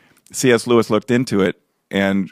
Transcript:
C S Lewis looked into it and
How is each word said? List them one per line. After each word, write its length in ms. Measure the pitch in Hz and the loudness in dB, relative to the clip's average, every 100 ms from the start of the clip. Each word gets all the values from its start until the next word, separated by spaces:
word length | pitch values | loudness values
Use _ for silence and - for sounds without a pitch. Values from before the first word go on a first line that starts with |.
| _ _ _ | _ _ _
C 200 | - 127 | -4 2
S 140 | 117 - | 2 2
Lewis 240 | 120 110 | 0 2
looked 220 | 107 - | -2 0
into 300 | 123 131 104 | -2 -2 -2
it 200 | 95 - _ _ _ | -2 -4 _ _ _
and 400 | 98 98 98 90 | -2 -2 -2 -4